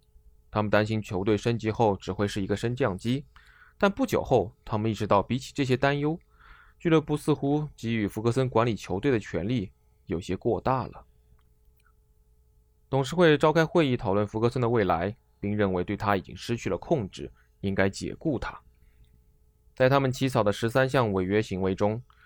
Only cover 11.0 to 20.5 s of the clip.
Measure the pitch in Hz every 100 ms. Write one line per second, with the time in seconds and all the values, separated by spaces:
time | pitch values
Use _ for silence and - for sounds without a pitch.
11 | - _ _ _ _ _ _ _ _ _
12 | _ _ _ _ _ _ _ _ - 135
13 | 135 165 170 147 156 160 160 175 147 120
14 | 104 98 104 110 117 127 117 120 95 82
15 | 95 113 _ - 101 104 98 90 90 101
16 | 104 101 - - - 120 110 87 - 160
17 | 95 - 71 - _ - 98 98 98 -
18 | - - 165 123 - - _ _ _ _
19 | - _ _ _ _ _ _ - 127 139
20 | 135 127 135 127 104